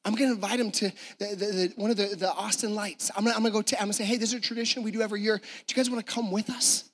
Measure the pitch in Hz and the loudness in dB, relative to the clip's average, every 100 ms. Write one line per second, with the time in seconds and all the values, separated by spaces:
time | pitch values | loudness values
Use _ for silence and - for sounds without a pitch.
0 | 196 220 269 226 196 240 220 - 202 - | -2 2 2 2 0 0 0 0 -2 -4
1 | - - 202 196 202 185 180 - 214 208 | -18 -8 -6 -2 -2 0 0 0 0 2
2 | 202 196 185 160 208 - 220 208 208 156 | 0 0 0 0 -2 -2 0 -2 -4 -4
3 | - 202 220 220 226 214 208 226 202 208 | -4 2 2 4 4 2 0 0 0 0
4 | 208 240 220 240 - 233 233 262 220 220 | 0 0 0 -2 -4 -2 -2 0 -2 0
5 | 214 208 214 208 - - - 254 247 247 | 0 0 0 0 -2 -12 -4 0 0 0
6 | - 240 226 196 220 247 - - - | -4 -2 0 0 -2 0 2 2 -2